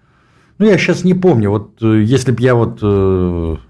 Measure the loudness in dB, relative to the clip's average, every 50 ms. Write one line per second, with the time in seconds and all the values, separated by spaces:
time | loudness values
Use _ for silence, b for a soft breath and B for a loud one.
0 | b b b b b b b b b b b b 2 2 2 2 0 -2 -4 -2
1 | 0 -2 -2 2 2 2 2 2 0 0 -2 -4 -6 -8 _ _ 0 0 2 2
2 | 2 2 0 0 0 -2 -2 0 0 2 2 2 0 -2 -4 -4 -2 0 0 2
3 | 0 0 0 0 -2 -2 -2 -4 -4 -6 -6 -8 -12